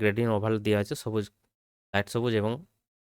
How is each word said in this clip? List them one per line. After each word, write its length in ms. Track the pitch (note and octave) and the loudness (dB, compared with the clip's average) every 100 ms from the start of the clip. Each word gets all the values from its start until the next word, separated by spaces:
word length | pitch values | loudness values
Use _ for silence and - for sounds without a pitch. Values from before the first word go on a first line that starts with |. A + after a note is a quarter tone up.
গ্রেডিয়েন্ট 320 | G#2 G#2 A#2 G#2 | 0 2 2 0
ওভারলে 240 | A2 A2 G#2+ | 0 0 2
দেওয়া 140 | G#2 | 2
আছে 120 | G2+ D3 | 0 -6
সবুজ, 240 | A2 G#2+ G2+ _ _ _ _ _ _ | -4 -4 -6 _ _ _ _ _ _
লাইট 160 | G2+ G2+ | -2 0
সবুজ 180 | A#2+ A#2+ A2 | -2 0 0
এবং 120 | G#2 C3 F3+ _ _ _ | 0 -4 -10 _ _ _